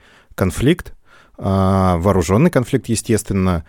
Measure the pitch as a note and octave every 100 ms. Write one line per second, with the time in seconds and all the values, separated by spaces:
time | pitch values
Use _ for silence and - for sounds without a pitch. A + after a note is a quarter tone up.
0 | _ _ _ - F#2 - B2+ F3+ - -
1 | _ - _ - G2 G2 F#2+ F#2+ F#2 E2+
2 | G2 F#2+ E2+ G#2 F3+ C3+ A#2+ B2 - A2
3 | - G#2+ - G2 F#2 E2+